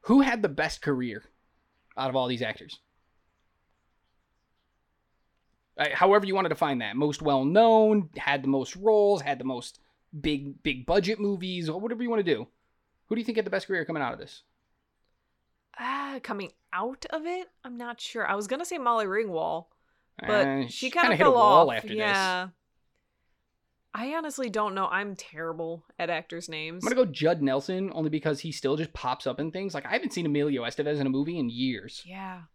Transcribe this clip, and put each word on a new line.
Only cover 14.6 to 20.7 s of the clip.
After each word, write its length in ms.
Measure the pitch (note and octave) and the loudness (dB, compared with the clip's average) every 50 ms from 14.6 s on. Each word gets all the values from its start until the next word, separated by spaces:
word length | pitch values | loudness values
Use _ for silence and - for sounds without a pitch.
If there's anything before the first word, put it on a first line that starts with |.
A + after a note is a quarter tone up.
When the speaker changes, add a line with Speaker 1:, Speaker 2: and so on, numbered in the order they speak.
| _ _ _ _ _ _ _ _ _ _ _ _ _ _ _ _ _ _ _ _ _ _ - | _ _ _ _ _ _ _ _ _ _ _ _ _ _ _ _ _ _ _ _ _ _ -14
Speaker 2:
Ah, 420 | - A#3 B3 C4+ C#4 C#4+ C#4 C#4 B3 | -8 -6 -6 -4 -4 -6 -8 -8 -10
coming 300 | - - G#3 G3+ F#3+ - _ _ _ _ - | -8 -8 -8 -8 -8 -12 _ _ _ _ -6
out 320 | F3+ G#3 B3 C4+ _ - - | -6 -6 -6 -8 _ -10 -8
of 140 | - D#4+ D#4 | -8 -6 -4
it? 220 | E4+ F4+ F#4 F4+ _ _ _ - | -4 -6 -6 -8 _ _ _ -16
I'm 140 | C4 B3 | -14 -12
not 240 | A#3+ A#3+ A#3+ A#3+ - | -12 -10 -12 -12 -12
sure. 260 | - - - A3+ G3+ | -12 -10 -6 -4 -2
I 80 | - G3 | -2 -2
was 120 | G3+ G#3 | -2 -2
gonna 180 | F#3+ B3+ D4 F4 | -4 -4 -4 -4
say 120 | - F4+ | -6 -6
Molly 280 | D#4+ B3+ A#3+ A#3 A3+ G#3+ | -2 0 2 2 2 2
Ringwald, 600 | F#3+ F#3+ G#3+ A3+ G3+ F3 D#3+ D#3+ D#3+ D#3+ E3 E3+ _ _ _ _ _ _ _ _ _ _ - | 2 0 0 0 0 -2 -2 -2 -2 -2 -4 -6 _ _ _ _ _ _ _ _ _ _ -8
but 280 | - - G#3+ G#3 F#3+ | -2 2 4 4 4
Speaker 1:
Uh, 140 | C#3 C3+ C3+ B2+ | 4 2 -2 -2
Speaker 2:
she 40 | A#2 | -4